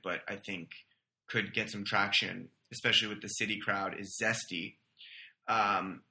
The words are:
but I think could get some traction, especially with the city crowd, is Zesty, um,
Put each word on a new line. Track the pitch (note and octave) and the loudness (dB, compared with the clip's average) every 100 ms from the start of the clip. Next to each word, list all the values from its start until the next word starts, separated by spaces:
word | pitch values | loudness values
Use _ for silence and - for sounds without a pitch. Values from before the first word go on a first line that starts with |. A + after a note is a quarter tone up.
but | F#2 E2+ - | -4 -4 -4
I | G2 | -8
think | - F#2+ E2 - - _ _ _ - | -6 -8 -10 -16 -20 _ _ _ -4
could | A#2 G2+ | -2 0
get | - G#2+ | -2 -4
some | G#2 G2+ | -4 0
traction, | G2+ G2+ - G2 F#2+ - _ _ | 2 4 4 2 -2 -12 _ _
especially | - A#2 A2 A2 | -2 4 4 4
with | G#2 | -2
the | G2+ | -6
city | - G#2+ G#2 | -2 -2 0
crowd, | G#2+ G2 F#2+ - | 0 0 -2 -4
is | G2 - | -6 0
Zesty, | A2 A#2 - F2 F2 - _ - - - - _ - | 0 0 -2 -6 -6 -10 _ -20 -20 -18 -20 _ 2
um, | A2+ G2+ G2 F#2+ F2 - | 4 6 4 2 -4 -10